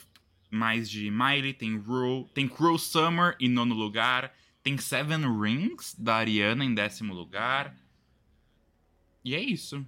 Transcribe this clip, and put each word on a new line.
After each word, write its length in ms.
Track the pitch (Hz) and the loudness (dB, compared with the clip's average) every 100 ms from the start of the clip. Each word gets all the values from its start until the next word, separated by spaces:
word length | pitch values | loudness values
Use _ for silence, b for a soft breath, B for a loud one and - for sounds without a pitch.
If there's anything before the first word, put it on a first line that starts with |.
| - _ _ _ _ | -10 _ _ _ _
mais 380 | 107 113 113 110 | -2 0 0 -2
de 220 | 104 104 | -6 -4
Miley, 420 | 107 131 143 135 | 0 2 2 -2
tem 240 | 131 110 110 | -4 -4 -4
Ru, 500 | 104 127 127 131 131 | -2 -2 0 -2 -4
tem 160 | - 135 | -4 -4
Cruel 300 | - 165 165 | 2 4 4
Summer 580 | - 165 165 170 175 - | 2 2 2 4 2 4
em 100 | 127 | 2
nono 260 | 123 120 | 2 2
lugar. 580 | 110 107 110 120 127 131 b b b | 0 0 2 2 2 -2 b b b
Tem 160 | 139 139 | -4 -2
Seven 600 | - 131 151 160 139 110 | -2 -2 0 0 2 2
Rings, 560 | 104 131 214 339 - - | 2 0 -2 -6 -12 -4
da 160 | 110 113 | 0 2
Ariana, 480 | 113 107 104 123 | 2 2 2 2
em 100 | 135 | 0
décimo 380 | 110 104 - 110 | 0 -2 -4 -8
lugar. 640 | 90 85 95 120 135 147 131 _ _ _ _ _ _ _ _ _ _ _ _ _ _ | -8 -10 -6 -2 -2 -4 -12 _ _ _ _ _ _ _ _ _ _ _ _ _ _
E 100 | 123 | -6
é 60 | 147 | -4
isso, 440 | 262 185 - 143 | -2 -4 -6 -10